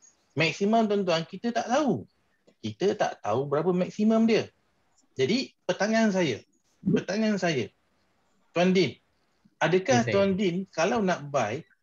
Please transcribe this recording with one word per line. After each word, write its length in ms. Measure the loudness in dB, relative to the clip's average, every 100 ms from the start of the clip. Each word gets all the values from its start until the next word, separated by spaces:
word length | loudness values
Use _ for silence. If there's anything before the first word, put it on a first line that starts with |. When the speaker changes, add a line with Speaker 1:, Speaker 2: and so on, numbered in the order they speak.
| _ _ _ -2
Speaker 1:
Maksimum, 560 | -2 0 0 2 2
tuan-tuan, 320 | 0 0 -2
kita 320 | -4 -6 -4 -4
tak 160 | -2
tahu. 320 | 0 0 -2 -6 _ _ _ _ _
Kita 320 | -12 -2 -2 0
tak 260 | -2 -4
tahu 240 | -4 -2 -2
berapa 240 | -2 0
maksimum 560 | 0 -2 0 2 4 4
dia. 240 | 2 0 _ _ _ _ _ _ -2
Jadi, 400 | 0 0 -4 _
pertanyaan 480 | -6 -2 0 2 2
saya, 320 | 2 0 -2 -10 _ _ _
pertanyaan 560 | -2 -2 -2 -2 -2 0
saya, 320 | 0 -2 -6 -10 _ _ _ _ _ _ _
Tuan 220 | 0 2 2
Din, 220 | 0 -4 _ _ _ _ _ _
adakah 400 | 0 2 2 2
Speaker 2:
Ya, 20 | 2
saya. 60 | 2
Speaker 1:
Tuan 160 | 2
Din 320 | 0 -2 -2 -6
kalau 300 | -2 0 0 0
nak 240 | -2 -4
buy, 320 | -2 -2 -4 -10 _